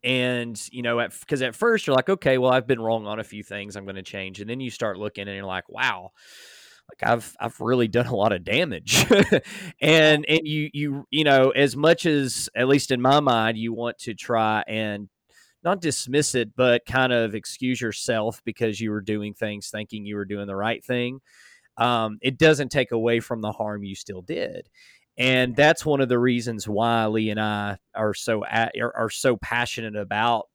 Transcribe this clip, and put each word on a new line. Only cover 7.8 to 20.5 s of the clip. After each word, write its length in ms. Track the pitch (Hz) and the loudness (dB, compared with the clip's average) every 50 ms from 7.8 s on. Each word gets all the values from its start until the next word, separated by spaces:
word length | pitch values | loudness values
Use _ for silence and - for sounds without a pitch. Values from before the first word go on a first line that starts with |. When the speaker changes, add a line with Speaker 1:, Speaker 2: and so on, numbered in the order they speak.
| 120 | 2
Speaker 1:
done 200 | 110 92 117 120 | 2 2 0 0
a 80 | 117 127 | 0 0
lot 160 | 98 101 113 104 | 2 2 2 2
of 100 | 90 87 | 0 -2
damage." 600 | 85 104 135 180 156 107 82 - - 117 - - - | -2 0 0 0 -2 -4 -8 -4 0 2 2 4 6
<laughs> 60 | 233 202 190 - 214 156 - - - - - 165 - _ | 6 6 6 6 4 0 0 -2 -16 -16 -16 -16 -8 _
And, 460 | 135 151 160 160 156 156 151 147 151 | 2 6 6 8 8 8 6 4 4
Speaker 2:
Yeah. 80 | - 156 | 2 2
Speaker 1:
and 100 | 160 160 | 2 2
you, 220 | 151 151 151 151 151 - | 0 -2 -2 -2 -4 -4
you, 320 | 147 147 147 139 143 - _ | -4 -4 -4 -4 -6 -8 _
you 120 | - 151 156 | -2 2 4
know, 280 | 147 139 135 131 135 | 6 6 8 8 6
as 240 | - 127 143 139 113 | 6 4 2 2 2
much 320 | 139 147 160 165 - - | 2 4 4 4 4 4
as, 420 | 175 151 143 139 127 - - - - _ | 2 2 2 2 0 -2 -4 -6 -6 _
at 120 | 113 123 | 0 4
least 220 | 131 139 143 - - | 4 4 4 4 0
in 100 | 131 120 | -2 2
my 180 | 123 131 139 147 | 4 4 4 6
mind, 400 | 147 135 120 113 113 110 117 110 | 4 4 2 4 2 0 0 -2
you 120 | 113 117 117 | -4 -6 -4
want 260 | 113 120 120 - _ | -4 -6 -6 -6 _
to 160 | - - 107 | -10 -12 -10
try 480 | - - - 120 113 110 107 107 107 - | -10 -4 -2 0 2 2 2 2 0 -2
and 400 | - 107 110 110 107 104 104 104 98 _ _ _ _ _ _ _ _ _ _ _ | -2 -4 -4 -4 -4 -6 -8 -10 -14 _ _ _ _ _ _ _ _ _ _ _
not 180 | 165 196 196 | -2 -2 0
dismiss 520 | 170 156 135 - - 123 127 147 151 - - | -2 -4 -4 -4 -6 0 0 0 0 2 0
it, 220 | 127 117 107 _ | 0 -2 -2 _
but 320 | - 127 123 120 120 _ | 2 4 4 4 2 _
kind 260 | - 117 131 131 127 123 | -2 0 0 2 4 2
of 220 | 120 113 110 101 | 2 2 0 -2
excuse 440 | 110 - - - - 127 127 127 - | -6 -8 -10 -10 -4 -2 -2 -2 -2
yourself 600 | 123 113 104 - - - 120 110 107 113 113 - _ | -4 -6 -6 -6 -4 -2 -2 0 0 -2 -4 -6 _
because 380 | 117 107 - 120 113 104 98 | -10 -4 -2 -2 -2 -2 -2
you 80 | 113 107 | -4 -4
were 120 | 104 107 | -4 -4
doing 340 | 98 104 107 107 104 107 101 | -4 -4 -4 -4 -4 -6 -6
things 340 | - 117 104 104 104 101 - | -6 -6 -6 -6 -8 -10 -12
thinking 340 | - 107 107 - - 107 101 | -10 -10 -10 -10 -10 -12 -10
you 100 | 104 104 | -8 -8
were 100 | 104 101 | -8 -6
doing 220 | 95 104 101 101 | -6 -6 -8 -6
the 80 | 101 | -6